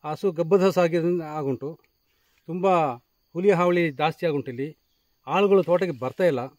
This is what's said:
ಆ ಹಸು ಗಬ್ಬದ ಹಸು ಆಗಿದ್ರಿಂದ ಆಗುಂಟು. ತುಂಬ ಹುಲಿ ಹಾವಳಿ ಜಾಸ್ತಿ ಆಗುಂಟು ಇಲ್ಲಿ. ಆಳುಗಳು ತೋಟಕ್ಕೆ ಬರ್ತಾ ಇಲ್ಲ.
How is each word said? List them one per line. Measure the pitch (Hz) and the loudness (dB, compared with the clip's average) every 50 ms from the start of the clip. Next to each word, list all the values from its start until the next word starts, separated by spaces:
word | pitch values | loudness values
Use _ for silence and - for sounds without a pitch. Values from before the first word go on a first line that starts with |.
| - | -8
ಆ | 151 | -8
ಹಸು | 151 - - 196 | -8 -4 -4 -4
ಗಬ್ಬದ | 165 156 170 156 196 190 | -2 -2 0 2 2 4
ಹಸು | 185 196 - 180 | 4 4 4 2
ಆಗಿದ್ರಿಂದ | 175 165 160 170 160 175 180 175 | 2 2 2 0 0 0 -2 -2
ಆಗುಂಟು. | 160 151 151 156 143 139 131 113 135 143 170 _ _ _ _ _ _ _ _ _ _ _ _ _ _ | -4 -6 -8 -4 -4 -4 -4 -4 -6 -12 -12 _ _ _ _ _ _ _ _ _ _ _ _ _ _
ತುಂಬ | - 160 180 180 196 185 175 156 139 120 120 _ _ _ _ _ _ | -10 -8 -2 2 2 2 2 2 0 -4 -8 _ _ _ _ _ _
ಹುಲಿ | _ 170 185 202 | _ 0 2 2
ಹಾವಳಿ | 196 165 180 180 175 175 170 160 | 4 4 2 2 2 2 0 -2
ಜಾಸ್ತಿ | 139 127 151 160 156 _ 180 | -2 -2 -2 -2 -2 _ -4
ಆಗುಂಟು | 165 147 143 - 139 | -2 -2 -2 -6 -6
ಇಲ್ಲಿ. | 120 120 139 156 151 _ _ _ _ _ _ _ _ _ _ | -8 -8 -10 -10 -10 _ _ _ _ _ _ _ _ _ _
ಆಳುಗಳು | 131 151 185 202 196 202 190 | -4 0 0 4 4 4 4
ತೋಟಕ್ಕೆ | 165 156 175 180 190 175 156 113 | 4 2 2 0 0 -2 -4 -6
ಬರ್ತಾ | 123 131 - - 185 | -6 -8 -2 0 0
ಇಲ್ಲ. | 170 143 123 123 135 _ | 2 2 0 -6 -8 _